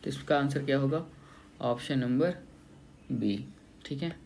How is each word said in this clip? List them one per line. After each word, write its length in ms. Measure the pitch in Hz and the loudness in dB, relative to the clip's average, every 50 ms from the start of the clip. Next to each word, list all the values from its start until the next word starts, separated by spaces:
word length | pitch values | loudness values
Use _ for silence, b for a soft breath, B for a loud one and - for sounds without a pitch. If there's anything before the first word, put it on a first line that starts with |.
| - | -4
तो 60 | 147 | -6
इसका 280 | 135 - - - 151 143 | -6 -6 0 2 2 4
आंसर 260 | 139 135 139 147 139 | 4 2 0 0 0
क्या 140 | 143 135 139 | 2 2 2
होगा, 260 | 139 135 151 165 170 - B B B B B B B B - - | 4 2 0 0 -2 -6 B B B B B B B B -12 -4
ऑप्शन 360 | - 123 120 120 - - 139 131 | 0 0 0 0 -2 -2 0 0
नंबर 360 | 123 123 123 135 160 175 175 - - - - - - - - - - - - - - - | 2 2 4 4 4 2 0 -4 -12 -18 -20 -20 -20 -20 -20 -20 -20 -20 -20 -20 -6 -4
बी, 240 | - - 104 104 101 107 131 - - - - - - - - | -2 0 0 0 0 0 -4 -10 -14 -20 -20 -20 -20 -20 -10
ठीक 180 | - 147 135 | -8 -6 -4
है। 80 | 170 165 160 - - | -4 -6 -6 -10 -18